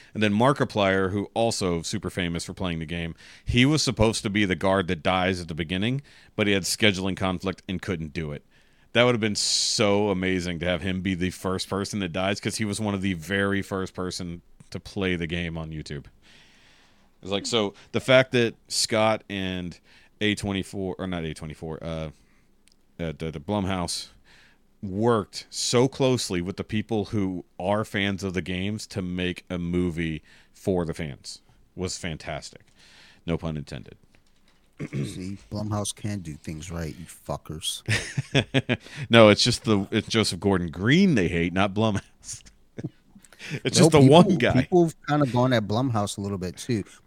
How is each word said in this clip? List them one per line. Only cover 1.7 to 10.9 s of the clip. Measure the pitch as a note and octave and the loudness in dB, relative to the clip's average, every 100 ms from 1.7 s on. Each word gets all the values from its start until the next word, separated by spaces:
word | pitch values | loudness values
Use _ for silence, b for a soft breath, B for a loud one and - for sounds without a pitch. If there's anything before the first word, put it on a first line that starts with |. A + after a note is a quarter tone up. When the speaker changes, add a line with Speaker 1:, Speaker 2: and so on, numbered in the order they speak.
| E2+ | -2
Speaker 1:
super | D#2 G#2+ F2 | -4 -6 -6
famous | - F2 E2+ - | -4 -4 -4 -6
for | |
playing | F#2 F#2 E2 | -6 -6 -4
the | D#2 | -6
game, | E2+ E2+ D#2 B B | -6 -8 -10 B B
he | B A#2+ C3 | B 4 4
was | D3+ | 4
supposed | - G#2+ A2 G#2+ | 0 2 2 2
to | A2 | 0
be | G2+ G2+ | 0 2
the | E2+ | 2
guard | G2 G2 E2+ | 2 2 2
that | F2 | -2
dies | F#2+ F#2 F#2 F2+ | 0 2 2 -2
at | E2+ | -4
the | E2 | -6
beginning, | D#2+ F#2 A2 C#3 - B B - | -4 -2 -2 -4 -8 B B -2
but | G#2 | 2
he | |
had | G2 | 2
scheduling | F2 - G#2+ F#2 F#2+ F2+ | 0 2 2 2 -2 -2
conflict | F#2+ F2+ F#2+ F2+ - | -2 -2 -4 -6 -6
and | F#2 | -8
couldn't | - F2 D#2 | -4 -6 -6
do | E2 D2+ | -6 -8
it. | C#2+ - b b b b | -8 -14 b b b b
That | A2+ | 2
would | B2 | 4
have | A#2+ | 2
been | A2 G#2 | 0 -2
so | - - - - G#2 G2+ G#2 | -2 0 0 2 2 4 2
amazing | F#2 F#2 F#2 F2 E2 | 0 0 0 -2 -4
to | F2 | -2
have | F2 | -2
him | F#2+ | -2